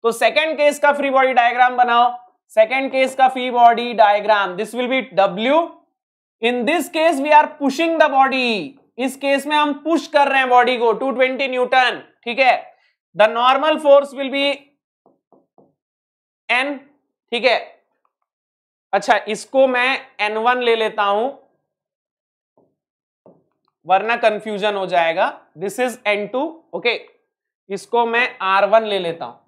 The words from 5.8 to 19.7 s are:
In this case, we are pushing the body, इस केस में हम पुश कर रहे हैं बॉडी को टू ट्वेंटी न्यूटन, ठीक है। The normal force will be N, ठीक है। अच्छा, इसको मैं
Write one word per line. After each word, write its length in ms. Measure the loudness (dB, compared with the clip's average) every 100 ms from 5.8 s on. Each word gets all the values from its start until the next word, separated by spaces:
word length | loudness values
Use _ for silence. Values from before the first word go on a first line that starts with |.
| _ _ _ _ _ _
In 220 | -4 -2 -2
this 220 | -2 -4
case, 280 | -2 0 0
we 120 | 4
are 160 | 4 4 -2
pushing 360 | -4 -2 -2 2
the 100 | 2
body, 680 | 4 2 0 -2 -2 -6 -16 _ -8
इस 180 | -6 -4
केस 240 | -2 -2 0
में 100 | 0
हम 160 | 0 -4
पुश 220 | -2 -2 0
कर 160 | 0 2
रहे 100 | 2
हैं 100 | 4
बॉडी 280 | 4 4 2
को 140 | 0 0
टू 100 | -4
ट्वेंटी 380 | 0 0 0 -4
न्यूटन, 500 | -2 0 2 2 -2 -14 _
ठीक 140 | -10 0
है। 140 | 0 0 -6 _ _ _ _ 0
The 100 | 0
normal 480 | 2 0 2 0 0 4
force 260 | 4 4 -8
will 100 | -6
be 100 | -2 -2 -4 _ _ _ _ _ _ _ _ _ _ _ _ _ _ _ _ _ _ -4
N, 240 | -4 -4 -8 -14 _ _ _ _
ठीक 120 | -6
है। 140 | -4 -4 -6 _ _ _ _ _ _ _ _ _ _ _ _
अच्छा, 240 | -6 0 0 0
इसको 380 | -10 -2 0
मैं 340 | 2